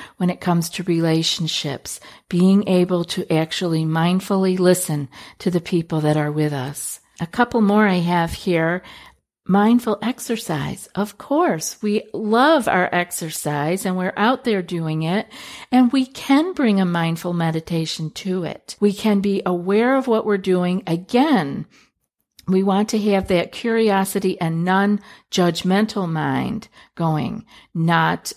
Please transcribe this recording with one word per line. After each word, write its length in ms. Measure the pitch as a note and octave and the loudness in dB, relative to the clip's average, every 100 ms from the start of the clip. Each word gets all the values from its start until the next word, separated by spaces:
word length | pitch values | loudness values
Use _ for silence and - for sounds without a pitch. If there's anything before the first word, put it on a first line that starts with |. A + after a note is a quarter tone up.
| - - | -16 -2
when 120 | F3+ | -2
it 100 | F3 | 0
comes 300 | F3+ E3+ E3 | 0 0 0
to 140 | - | -4
relationships, 1160 | F3+ E3 E3 D#3+ E3 - D#3+ - D3 C3+ - - - - - | -2 0 2 2 0 -2 -4 -4 -6 -8 -12 -16 -18 -20 -4
being 380 | F3 F#3 G3 G3+ | 2 4 4 4
able 360 | F3+ F3+ F3+ E3 | 2 2 0 -2
to 280 | - - | -6 0
actually 500 | D#3+ D#3+ - F3 D#3+ | 0 0 -4 -2 0
mindfully 760 | D#3+ D#3+ E3+ F#3 F#3+ G3 F#3+ F#3 | 0 0 2 0 0 0 2 4
listen 500 | F3+ F3+ - D3 C#3 - - - | 4 4 0 -4 -6 -12 -20 -6
to 100 | G#3 | -2
the 100 | F3 | -2
people 420 | E3+ E3+ E3 D#3+ | 0 -2 -2 0
that 160 | D3+ D3+ | 2 2
are 140 | D3 | 0
with 220 | D3+ D3+ | 0 -2
us. 460 | C#3+ C3 D3 - - _ - | -2 -6 -10 -12 -12 _ -12
A 60 | E3+ | -6
couple 360 | - F3+ A#3+ | -2 0 2
more 260 | G3+ G#3 G#3 | 2 4 2
I 80 | F3+ | 2
have 360 | F3 F3 E3 | 2 0 0
here. 520 | - - E3+ E3 F3+ - - - _ _ _ - | -4 -2 0 0 -2 -8 -20 -20 _ _ _ 0
Mindful 540 | F#3+ G#3+ A#3+ A#3 G#3 | 2 4 4 2 -2
exercise. 840 | G#3+ - - A3+ - D3+ C#3 B2+ - - | -4 -6 -6 -6 -4 -6 -6 -8 -10 -6
Of 220 | G#3 - | -6 -8
course, 600 | - D4 F4 D#3+ - - | -2 0 2 -2 -6 -6
we 220 | G#3+ G3+ - | -2 -2 -4
love 560 | - G#3+ A3+ C#4+ D#4+ - | -8 0 2 4 4 2
our 180 | F#3 - | 0 0
exercise 920 | F3+ F3 - E3 - D3+ D3 D3+ F#3+ G3 | 0 -2 -6 -8 -6 -4 -2 -2 -2 -2
and 120 | F#3 | -2
we're 160 | F#3 - | -4 0
out 300 | G#3+ C4 B3+ | 0 0 -2
there 160 | G3+ | -2
doing 420 | E3+ F3 D#3+ D#3 | -2 -4 -2 -2
it, 240 | D#3+ G3 - - - - - | 0 -2 -4 -12 -18 -18 2
and 220 | B3+ B3 | 4 4
we 140 | C4+ C4 | 2 -2
can 480 | - - C#4 F4 | -6 2 2 2
bring 260 | F4+ B3 G3 | 0 2 2
a 60 | F3+ | 2
mindful 480 | E3+ E3 E3 F3+ | 0 -2 -2 -4
meditation 760 | F3 E3 D#3+ D#3+ E3+ D#3+ - D#3 | -2 0 -2 -4 -4 -4 -6 -8
to 340 | - F#3+ F#3 F3 | -8 -4 -4 -4
it. 320 | - - - | -8 -16 0
We 140 | G3+ | 0
can 260 | G3 A3 G3+ | 2 0 2
be 220 | G3+ G3 F3+ | 2 0 0
aware 520 | F3+ F3 G#3 A#3+ C4+ | -2 0 2 2 2
of 100 | C4 | 2
what 180 | A3 - | 0 2
we're 120 | G3+ | 0
doing. 460 | F#3+ F3+ F3+ F#3 - | 2 2 2 -2 -2
Again, 800 | E3+ F#3 A#3+ D#4 A3+ C#3+ C#3 - _ _ _ _ _ _ _ - | -4 0 2 4 2 0 -6 -10 _ _ _ _ _ _ _ 0
we 160 | F#3+ | 2
want 280 | G3 G3 G#3 | 2 2 0
to 100 | A3 | 0
have 300 | G#3 G3 F#3+ | 2 0 2
that 240 | F3+ - | 0 0
curiosity 840 | - A#3 A3+ A3 G3 F#3+ G3+ F#3+ - | -4 -2 2 2 2 0 -2 -2 -2
and 240 | E3 E3 F3+ | -2 -2 0
non-judgmental 1500 | F#3+ G3+ G#3 - - _ - F3 E3 F3+ F#3+ G#3+ G#3 F3 | 2 2 0 -4 -20 _ 0 2 0 0 2 0 -2 -4
mind 560 | D#3+ C#3+ C3 B2+ - - - - | -2 -2 -2 -4 -8 -12 -20 -18
going, 520 | - E3 D#3 - - - - _ | -4 -2 0 -4 -8 -14 -20 _
not 600 | E3+ E3 E3 D#3+ - - | -2 2 2 2 -2 -6